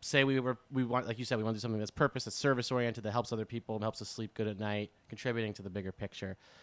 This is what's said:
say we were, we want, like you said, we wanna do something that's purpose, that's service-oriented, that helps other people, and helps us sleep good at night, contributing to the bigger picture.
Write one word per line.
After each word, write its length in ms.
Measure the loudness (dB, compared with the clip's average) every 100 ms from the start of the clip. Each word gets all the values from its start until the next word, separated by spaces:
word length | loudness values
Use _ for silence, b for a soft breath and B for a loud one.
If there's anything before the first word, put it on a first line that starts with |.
say 200 | 2 4
we 160 | 6 4
were, 180 | 2 -2 -2
we 140 | 0
want, 240 | 2 2 0
like 100 | -2
you 60 |
said, 120 | 0 0
we 40 |
wanna 120 | 2
do 60 | 0
something 200 | 0 -2
that's 100 | -2
purpose, 320 | 2 2 2
that's 140 | -6 0
service-oriented, 680 | 2 4 2 2 2 0
that 80 | 0
helps 220 | 0 0
other 120 | -2
people, 300 | -2 -6 -4
and 80 | -2
helps 180 | -2 -2
us 80 | -8
sleep 240 | -8 -6
good 120 | -2 -2
at 140 | -2
night, 320 | -2 -2 -4 _ -16
contributing 440 | -6 -2 0 -2
to 80 | -4
the 80 | -6
bigger 200 | -4 -4
picture. 460 | -4 -8 -6 -8 -8 b b